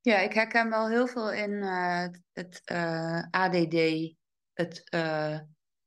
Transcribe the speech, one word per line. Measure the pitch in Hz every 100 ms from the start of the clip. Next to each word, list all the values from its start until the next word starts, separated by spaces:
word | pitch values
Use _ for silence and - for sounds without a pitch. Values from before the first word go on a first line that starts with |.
Ja, | - 208
ik | 196
herken | 214 220 233 226
wel | 220 220
heel | 233 247
veel | 247 214
in, | 202 208 208
eh, | 196 185 180 175
het, | 180 180 _
het, | - 180 -
eh, | - 175 170 165 165 165 - 185
A | 185
D | 175 165
D, | 165 160 160 160 160 _ _ _
het, | - 170 - -
eh, | 175 160 156 151 156 156 _ _ _